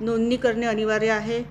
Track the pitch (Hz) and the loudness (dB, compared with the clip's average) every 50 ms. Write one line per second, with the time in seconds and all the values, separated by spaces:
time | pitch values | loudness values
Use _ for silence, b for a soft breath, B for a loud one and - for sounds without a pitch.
0 | 220 226 233 226 226 233 247 247 - 240 220 226 240 233 220 214 220 214 214 214 | -4 -2 0 2 2 2 2 2 2 0 0 0 0 -2 0 0 0 0 0 2
1 | 220 220 220 214 214 220 233 233 240 - | 2 2 0 0 -2 -2 -4 -4 -6 -8